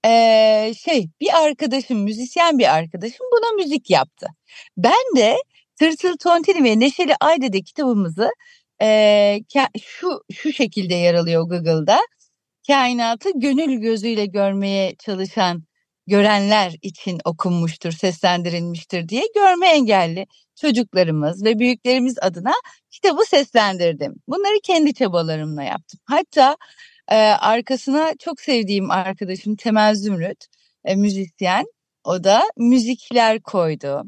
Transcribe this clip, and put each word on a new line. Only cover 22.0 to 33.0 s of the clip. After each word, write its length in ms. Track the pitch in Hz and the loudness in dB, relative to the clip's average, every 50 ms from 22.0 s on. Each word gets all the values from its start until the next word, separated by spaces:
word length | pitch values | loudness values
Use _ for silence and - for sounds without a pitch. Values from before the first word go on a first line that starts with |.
| 247 262 240 - | 0 -2 -4 -2
adına 320 | - 190 165 175 180 240 349 494 - - - _ _ _ | -4 -4 -4 -4 -4 -4 -4 -4 -6 -12 -20 _ _ _
kitabı 340 | - - - 381 311 320 440 | -12 -2 0 0 2 2 -2
seslendirdim. 880 | - - 277 277 - - 233 208 202 190 175 175 170 156 143 147 - - - _ | 0 0 -4 -4 0 0 0 0 0 -2 -2 -2 -2 -2 -4 -8 -10 -10 -16 _
Bunları 320 | - 277 370 403 392 427 403 - | -8 -6 -4 -2 -2 -2 -2 0
kendi 300 | - 370 330 311 302 254 | 0 0 2 2 0 0
çabalarımla 680 | - 254 190 175 170 165 160 156 156 151 156 156 147 139 | -2 -4 -2 0 -2 -2 -2 -4 -6 -6 -8 -8 -8 -8
yaptım. 360 | 98 - - _ _ - _ _ | -8 -8 -10 _ _ -20 _ _
Hatta, 520 | - 269 320 339 _ - 311 262 269 302 _ - _ _ - - _ _ _ _ - | -2 -2 -2 -2 _ 2 4 4 4 4 _ -10 _ _ -20 -20 _ _ _ _ 0
e, 40 | 208 220 214 | 2 4 4
arkasına 880 | 214 208 - - 214 220 233 220 - 262 254 - 277 269 302 311 320 - - | 4 2 2 2 0 0 0 -2 -4 -6 -4 -2 -2 -2 0 0 -2 -4 -6
çok 220 | - 339 311 - | -10 -12 -12 -8
sevdiğim 500 | - 311 262 233 214 190 202 196 190 - | -4 -2 -2 -2 0 -2 -2 -2 -2 -2
arkadaşım 640 | 175 190 180 190 190 _ 208 180 185 190 - 208 214 | -2 -2 -2 -6 -8 _ -8 -10 -10 -8 -6 -8 -8
Temel 400 | 202 - 233 214 214 214 214 214 | -4 -2 0 2 4 4 4 2
Zümrüt, 500 | 202 196 208 196 170 165 196 - _ - _ _ _ _ _ _ _ _ | 0 -4 -6 -4 -4 -6 -8 -8 _ -20 _ _ _ _ _ _ _ _
e, 100 | - 190 | -4 -2
müzisyen, 680 | 196 202 208 190 196 190 165 _ _ 196 180 185 220 320 453 _ _ _ _ _ _ _ | 0 -2 -2 -2 -6 -8 -10 _ _ -4 -2 -2 -2 -4 -6 _ _ _ _ _ _ _
o 200 | - 180 185 175 | -6 -6 0 2
da 200 | 190 202 233 370 440 - | 4 4 4 2 0 -2
müzikler 840 | - 240 240 254 262 220 233 254 - | -2 2 2 4 2 2 0 -6 -8